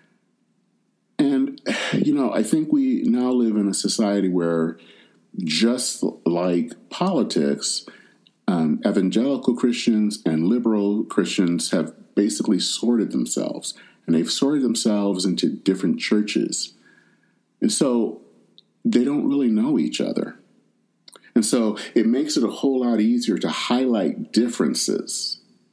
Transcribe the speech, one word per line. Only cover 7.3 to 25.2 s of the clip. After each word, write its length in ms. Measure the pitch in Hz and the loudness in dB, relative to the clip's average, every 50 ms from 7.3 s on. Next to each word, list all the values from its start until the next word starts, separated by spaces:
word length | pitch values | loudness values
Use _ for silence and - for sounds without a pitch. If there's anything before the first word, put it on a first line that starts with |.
| - 85 73 71 71 71 - - - - - - - - - _ _ _ _ _ _ _ _ - | 0 0 0 0 0 -2 -4 -6 -6 -8 -10 -12 -18 -20 -20 _ _ _ _ _ _ _ _ -2
um, 320 | 90 82 80 76 76 - - | 0 0 2 0 0 0 0
evangelical 680 | 104 101 104 92 92 92 110 127 143 139 120 - 127 120 | 0 0 2 0 2 2 0 0 0 -2 0 0 0 0
Christians 680 | 123 - 123 117 - - 120 110 107 107 104 104 - - | 2 0 0 0 0 0 2 2 2 2 0 -2 -2 -2
and 220 | - 80 80 82 | -2 0 2 2
liberal 580 | 95 120 120 120 113 107 104 101 101 104 110 117 | 2 2 2 2 2 2 2 2 2 0 0 -2
Christians 680 | - - - 90 - - - 92 87 87 82 - - | -2 -2 -2 0 0 0 0 2 2 0 0 -2 -2
have 200 | - - - - - - - _ _ | -2 -2 -2 -4 -8 -16 -20 _ _
basically 440 | 104 104 107 - - - 107 95 90 | 0 0 2 0 -2 0 0 0 0
sorted 520 | - - - - 110 117 120 110 98 - | 0 -2 -4 -2 0 0 0 0 0 0
themselves, 640 | - - - - - - - - - - - - - - - - _ _ _ | -2 -4 -4 -2 -4 -4 -4 -6 -6 -8 -10 -12 -14 -14 -20 -20 _ _ _
and 80 | - 82 | 0 0
they've 160 | 80 - - | 0 0 0
sorted 320 | - - 139 139 151 143 | -2 0 0 0 2 2
themselves 640 | 127 117 117 - - 113 104 104 101 101 95 90 92 | 0 0 0 0 0 0 2 2 2 0 0 0 0
into 240 | 95 85 - - 80 | -2 0 0 0 -2
different 500 | - - - 95 92 92 - 82 80 - | -2 -2 0 0 0 0 0 -2 -2 -2
churches. 720 | - - 110 107 104 - - - - - - - - - - _ _ _ _ _ _ _ _ _ _ _ _ _ _ _ _ _ | -2 0 0 0 0 0 -2 -2 -2 -2 -4 -6 -8 -10 -14 _ _ _ _ _ _ _ _ _ _ _ _ _ _ _ _ _
And 100 | - 214 | -2 0
so 520 | - - 156 131 123 117 110 - - - - - _ _ _ _ _ - _ _ _ _ | 0 2 2 2 2 2 0 -2 -4 -10 -16 -20 _ _ _ _ _ -20 _ _ _ _
they 220 | - 120 107 123 123 | -2 2 2 2 2
don't 240 | 139 147 147 - - | 2 0 0 0 0
really 220 | 139 143 135 117 | 0 2 2 2
know 280 | 107 107 117 147 143 92 | 2 2 2 2 0 0
each 220 | 78 - - - | 0 -2 -2 -4
other. 380 | - - - - - - - - _ _ _ _ _ _ _ _ _ _ _ _ _ - - - _ - - | -4 -2 -2 -4 -4 -6 -8 -16 _ _ _ _ _ _ _ _ _ _ _ _ _ -20 -20 -20 _ -2 0
And 100 | 120 107 | 0 2
so 320 | - - 123 113 107 104 - - - - | 2 2 2 2 0 -2 -4 -8 -2 0
it 120 | 120 107 | 2 2
makes 320 | 113 120 135 156 151 - 143 | 2 2 0 0 -2 0 0
it 60 | 117 | -2
a 40 | - | -2
whole 320 | - - - 139 135 127 | -2 -2 -2 0 0 0
lot 200 | 123 120 117 107 | 0 0 2 2
easier 360 | 107 113 123 120 - 113 92 | 2 2 2 2 0 0 -2
to 140 | 82 92 87 | 0 -2 -4
highlight 840 | 78 - - - 123 127 131 127 117 104 90 - - - 80 - | -4 -4 -2 -2 0 0 2 2 2 0 0 -2 -2 -4 -8 -2
differences 1080 | - 110 120 120 - - 85 69 - - - - 50 - - - - - | 0 2 2 2 0 0 0 0 0 -2 -2 -2 -2 -4 -4 -6 -8 -8